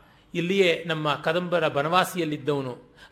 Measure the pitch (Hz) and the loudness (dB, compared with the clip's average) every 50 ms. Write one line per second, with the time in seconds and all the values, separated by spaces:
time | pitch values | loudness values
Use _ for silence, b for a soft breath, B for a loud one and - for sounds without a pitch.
0 | b b b b b b - 175 165 175 196 196 190 175 160 - - 175 160 156 | b b b b b b -6 -4 -2 0 2 4 4 4 4 2 -2 -4 -4 -2
1 | 151 151 139 131 - 165 160 180 180 175 170 170 160 151 135 143 143 156 175 185 | 0 -2 -2 0 0 0 0 0 0 0 0 0 0 2 0 0 0 2 2 2
2 | 180 175 - 180 165 151 147 143 127 135 147 139 135 127 120 - - - b b | 2 2 0 -4 -2 -2 -4 -4 -2 -2 -2 -2 -2 -6 -8 -12 -16 -20 b b
3 | b b | b b